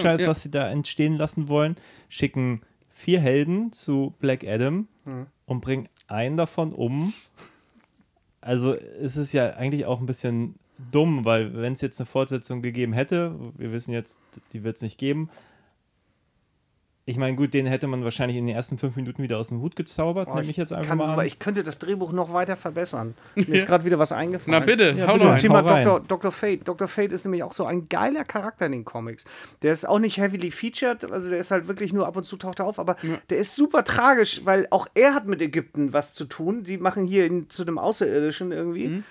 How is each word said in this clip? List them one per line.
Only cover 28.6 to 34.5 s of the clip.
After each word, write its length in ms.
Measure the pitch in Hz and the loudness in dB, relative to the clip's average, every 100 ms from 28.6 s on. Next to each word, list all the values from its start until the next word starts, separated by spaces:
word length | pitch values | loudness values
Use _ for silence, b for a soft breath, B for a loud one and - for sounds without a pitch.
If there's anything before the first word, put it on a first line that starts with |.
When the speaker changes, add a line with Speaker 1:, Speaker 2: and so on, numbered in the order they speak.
| 165 | -4
Speaker 3:
in 60 | |
den 120 | 127 | -4
Comics. 400 | 110 117 113 110 - B B - | -8 -8 -10 -12 -16 B B 0
Der 100 | 147 | 2
ist 160 | 160 - | 2 2
auch 100 | 214 | 2
nicht 200 | 220 196 | 2 0
heavily 340 | 196 190 175 | -2 0 -6
featured, 580 | - 226 - 254 226 - | -6 -8 -2 -2 -2 -6
also 200 | 147 180 | -6 -4
der 80 | 180 | -4
ist 120 | 185 | -2
halt 160 | 190 175 | -2 -2
wirklich 260 | 196 196 | -6 -2
nur 140 | 196 170 | 0 -2
ab 100 | 180 | -4
und 80 | |
zu 120 | 175 190 | -8 -10
taucht 240 | 185 175 | -8 -4
er 60 | 180 | -4
auf, 120 | 175 | -2
aber 180 | 170 170 | -4 -2
Speaker 2:
Ja. 160 | 160 160 - | -4 -6 -2
Speaker 3:
der 80 | 180 | 0
ist 180 | 208 - | 0 2
super 260 | 294 311 | 4 4
tragisch, 600 | - - 254 254 214 - | 2 4 6 6 4 0
weil 240 | 196 | 2